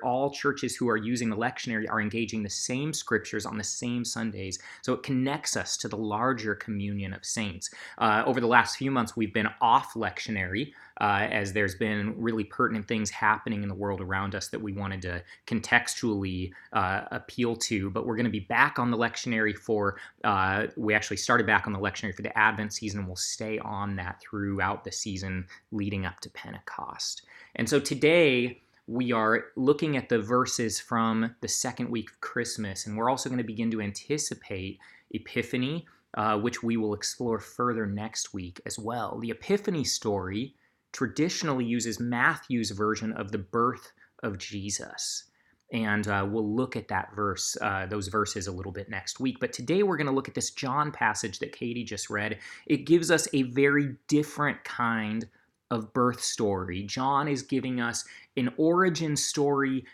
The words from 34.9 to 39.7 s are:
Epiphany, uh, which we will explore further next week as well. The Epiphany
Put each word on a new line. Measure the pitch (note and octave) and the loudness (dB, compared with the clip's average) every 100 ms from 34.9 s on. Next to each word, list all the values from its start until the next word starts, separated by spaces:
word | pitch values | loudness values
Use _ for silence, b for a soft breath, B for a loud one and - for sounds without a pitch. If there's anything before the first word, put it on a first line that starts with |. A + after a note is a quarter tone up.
| B B | B B
Epiphany, | A2 - B2 A2+ B2+ B2+ E3 - b b | -10 -4 -4 -2 -2 -2 -4 -8 b b
uh, | - A2 G#2+ | -2 2 2
which | A#2 A#2+ | 0 -2
we | A#2 A2+ | -2 0
will | G#2+ | 0
explore | G#2 - - A#2+ A2 | -2 -4 -4 -2 -2
further | - - B2 A2+ G#2 | -4 -2 0 0 -2
next | G2+ G#2+ - - | -2 -4 -6 -6
week | G2+ F2+ - - | -6 -8 -10 -10
as | - | -8
well. | A2 A#2+ G2+ A2+ | -4 -4 -4 -4
The | A2+ | -6
Epiphany | - - G3+ G#3 | -6 0 0 2